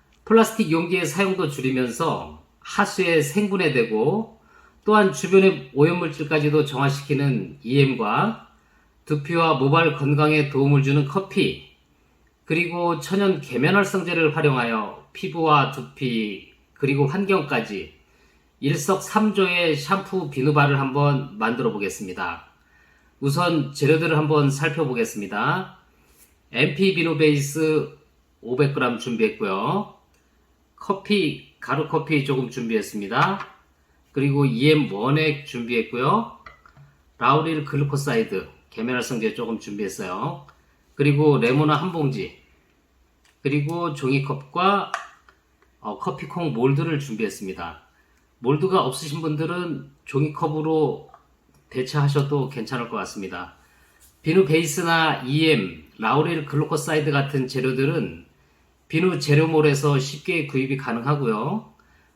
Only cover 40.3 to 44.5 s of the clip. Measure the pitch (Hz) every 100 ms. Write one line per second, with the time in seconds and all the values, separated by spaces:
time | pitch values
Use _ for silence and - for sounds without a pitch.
40.3 | - - _ _ _ _ - 147 143 151
41.3 | 135 117 135 151 147 185 165 139 110 92
42.3 | - _ _ _ _ _ _ _ _ _
43.3 | _ 143 147 143 170 165 143 131 135 139
44.3 | 139 -